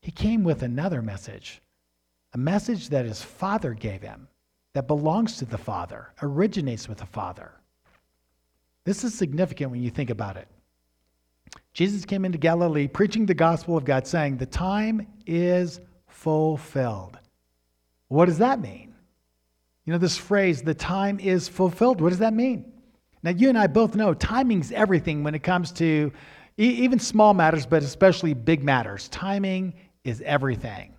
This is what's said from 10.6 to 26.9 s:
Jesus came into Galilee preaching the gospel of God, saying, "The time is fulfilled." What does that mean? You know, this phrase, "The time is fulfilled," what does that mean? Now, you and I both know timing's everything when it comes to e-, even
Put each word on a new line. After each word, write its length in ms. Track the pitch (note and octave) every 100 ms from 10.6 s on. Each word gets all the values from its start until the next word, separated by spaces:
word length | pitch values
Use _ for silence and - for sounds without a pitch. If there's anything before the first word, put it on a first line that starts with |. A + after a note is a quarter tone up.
| _ _ _ _ _ _ _ _ - - _
Jesus 320 | - F#3 G3+ -
came 180 | G3
into 140 | F#3 E3+
Galilee 500 | D#3+ E3+ E3+ D3+ C#3+
preaching 380 | - G3+ A3 G#3
the 80 |
gospel 420 | E3+ E3 E3+ - E3
of 80 |
God, 220 | C#3 C3 C3
saying, 320 | E3+ D3 C3
"The 80 | B2+
time 600 | - F#3 G3+ A3 A3 G#3 - -
is 540 | E3+ F3 F3+ F3 - - _ _
fulfilled." 1120 | - D#3+ D#3 D#3 D3+ - C#3 B2+ G#2 F#2 - _ _ _ _ _ _ _ _ _
What 180 | C#3 F3+
does 120 | D#3+
that 220 | A#3 C4+
mean? 340 | C3 - - - _ _ _ _ _ _ _ _
You 80 | -
know, 60 | E3+
this 180 | F3+ -
phrase, 460 | - G3+ F#3+ C#3+
"The 120 | D3
time 460 | D3 - F#3 G3 G3+
is 280 | F#3+ F#3 E3+
fulfilled," 520 | - F#3 F3 A#3+ A3+
what 100 | D#3+
does 100 | F3+
that 120 | A3
mean? 400 | A3 B3+ A3 - - _ _ _ _
Now, 100 | E3+
you 160 | F3 C4
and 100 | A#3
I 80 | G3+
both 300 | C#3+ A3 G#3+
know 180 | G#3+
timing's 580 | D3+ - A#3 C4 G3+ C#3
everything 520 | - G#3+ F3 E3+ D3+
when 100 | D3
it 80 | D3+
comes 300 | F3 F3+ E3+
to 380 | - E3 D#3 D3+ - - - - -
e-, 260 | A3+ A#3+
even 140 | B3